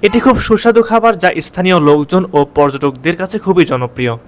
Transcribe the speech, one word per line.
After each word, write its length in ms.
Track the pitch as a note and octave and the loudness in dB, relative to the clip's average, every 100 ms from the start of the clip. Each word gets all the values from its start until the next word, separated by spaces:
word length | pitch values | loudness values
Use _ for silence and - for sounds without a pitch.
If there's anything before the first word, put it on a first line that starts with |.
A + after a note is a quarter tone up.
| G#3 | 0
এটি 120 | A#3 C4 | 0 2
খুব 100 | A#3+ - | 0 0
সুস্বাদু 360 | G#3+ A#3 A#3 A3+ | 0 2 2 2
খাবার, 240 | A3+ A3+ G3 | 0 0 0
যা 60 | F3+ - D3 | -2 -2 -8
স্থানীয় 260 | - F#3 F3+ D3 | -4 0 2 4
লোকজন 340 | D3 C#3+ F#3 F#3 D3 | 2 2 -2 0 -2
ও 20 | C#3+ - | 0 0
পর্যটকদের 580 | C#3+ C#3 C#3+ C3 D3+ E3+ | 0 0 -4 -4 -6 -4
কাছে 160 | F#3 C#3 F#3+ | -6 -6 -2
খুবই 180 | F3+ E3+ | 0 2
জনপ্রিয়। 420 | B2+ B2 - B2 A#2 | 0 -6 -6 -6 -6